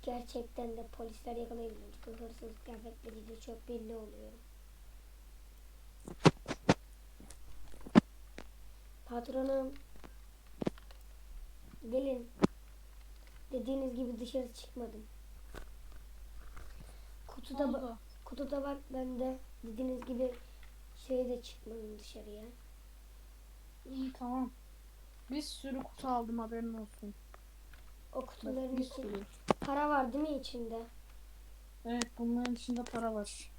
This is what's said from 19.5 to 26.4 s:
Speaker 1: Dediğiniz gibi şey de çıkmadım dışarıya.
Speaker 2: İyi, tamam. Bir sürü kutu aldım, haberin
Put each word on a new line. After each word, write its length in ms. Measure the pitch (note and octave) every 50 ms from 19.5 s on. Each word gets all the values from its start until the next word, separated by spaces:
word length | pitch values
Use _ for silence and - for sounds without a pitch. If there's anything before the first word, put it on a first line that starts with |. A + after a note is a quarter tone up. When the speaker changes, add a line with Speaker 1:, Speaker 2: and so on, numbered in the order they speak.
| - -
Speaker 1:
Dediğiniz 420 | - A3+ G#3+ A3+ C4 B3+ B3+ A#3 A#3
gibi 280 | B3 B3+ A#3+ C4 B3 A#3+ - - - - - - - - - - - - - - -
şey 200 | C4 B3+ B3+ A#3+
de 140 | B3 A#3+
çıkmadım 560 | - - - - - G#3+ A3+ A3+ G#3+ G#3+ G#3+ G#3+
dışarıya. 440 | - - - A3 G#3+ G#3 G#3 G#3 A3 A#3+ B3 - - - - - - - - - - - - - - - - - - - - - - - - - -
Speaker 2:
İyi, 260 | C4 C4+ C4 C4 C4
tamam. 380 | - - B3+ A#3+ B3 C4 B3+ - - - - - - - - - - - - - - - - -
Bir 120 | C4 D4+
sürü 400 | D4 - - - - C#4 B3+ C4
kutu 260 | C4 - - - - C4
aldım, 300 | B3 A#3+ A#3 A3 A#3
haberin 360 | A#3